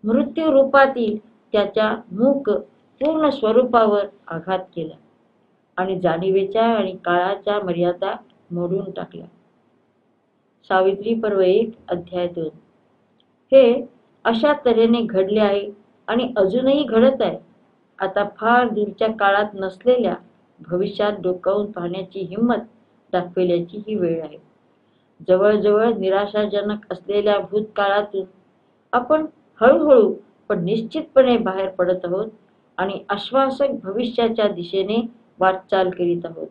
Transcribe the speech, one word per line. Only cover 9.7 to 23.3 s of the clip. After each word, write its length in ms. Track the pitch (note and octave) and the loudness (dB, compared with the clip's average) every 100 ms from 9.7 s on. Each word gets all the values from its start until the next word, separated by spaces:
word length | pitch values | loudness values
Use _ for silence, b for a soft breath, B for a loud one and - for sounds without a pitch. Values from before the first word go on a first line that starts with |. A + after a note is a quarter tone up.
| _ _ _ _ _ _ _ _ _ | _ _ _ _ _ _ _ _ _
सावित्री 500 | _ F#3+ F#3+ G3 A#3 | _ 2 2 0 -4
पर्व 280 | A3+ A3 G3 | -2 -2 2
एक, 300 | F#3 G3+ A3+ - - | 4 2 0 -8 -8
अध्याय 380 | F3+ F3 F3+ F3 | -8 -6 -6 -6
दोन. 220 | E3+ D#3+ - _ _ _ _ _ _ _ _ _ | -6 -8 -10 _ _ _ _ _ _ _ _ _
हे 380 | C4+ B3 B3 - _ _ _ | 6 8 4 -4 _ _ _
अशा 300 | A3+ A3+ D4 D4 B3 | -2 0 2 2 2
तऱ्हेने 360 | A3+ A3+ A#3 | 4 4 2
घडले 380 | G#3+ F#3 F#3+ G#3+ | 0 -2 0 2
आहे 320 | G3+ G3+ G#3 - _ _ - | 2 0 -4 -14 _ _ -4
आणि 260 | A#3 A#3 G#3+ | -2 -2 0
अजूनही 460 | F#3+ A#3 C4 C#4+ | 0 0 0 0
घडत 380 | C4+ A3+ C4 C4 | 2 4 4 4
आहे. 160 | G3+ - _ _ _ _ _ _ | -4 -4 _ _ _ _ _ _
आता 300 | F#3+ G3+ G3+ - | -4 -2 -4 -2
फार 320 | A3 B3 A#3+ | 2 4 2
दूरच्या 420 | G#3+ G#3 - A3 | -2 -6 -2 -2
काळात 380 | A3 G3+ G3+ G#3+ | 0 2 2 -2
नसलेल्या 640 | G3 F#3+ F#3 B3 B3 G#3 - - _ _ _ - | -6 -10 -2 0 2 0 -4 -10 _ _ _ -6
भविष्यात 440 | - G2+ - G#3 G#3 | -4 -4 -2 -2 -2
डोकावून 480 | F3+ F3+ F3+ G3+ G#3 | -4 -2 -2 -2 -4
पाहण्याची 480 | F3+ F3 F#3 F3+ G3 | -6 -8 -8 -10 -10
हिंमत 460 | F3 G3 A#3 A3 - _ _ _ _ | -10 -4 -2 -2 -4 _ _ _ _
दाखविल्याची 680 | F3+ F3 | -4 -4